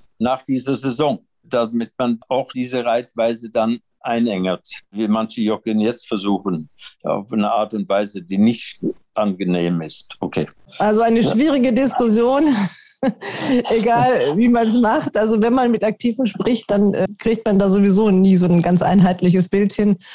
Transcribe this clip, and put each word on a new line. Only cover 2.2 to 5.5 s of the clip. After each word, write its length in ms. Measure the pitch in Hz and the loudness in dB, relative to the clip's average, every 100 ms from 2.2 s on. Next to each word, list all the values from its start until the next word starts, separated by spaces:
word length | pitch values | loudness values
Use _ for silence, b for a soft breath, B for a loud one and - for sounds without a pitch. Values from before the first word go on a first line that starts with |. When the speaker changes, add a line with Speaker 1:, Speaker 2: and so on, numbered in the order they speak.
| - | -4
Speaker 1:
auch 240 | 131 135 | -4 -4
diese 340 | 127 123 127 120 | -8 -6 -4 -2
Reitweise 640 | 117 123 117 117 117 117 | -2 -4 -4 -2 -4 -6
dann 300 | 117 110 120 - _ | -2 -2 -4 -10 _
einengert, 680 | - 117 117 95 92 87 - - - | -6 -2 0 -2 -2 -4 -8 -18 -12
wie 160 | 101 110 | -6 -2
manche 320 | 110 110 - | 0 -2 -4
Jockey 300 | 107 | -2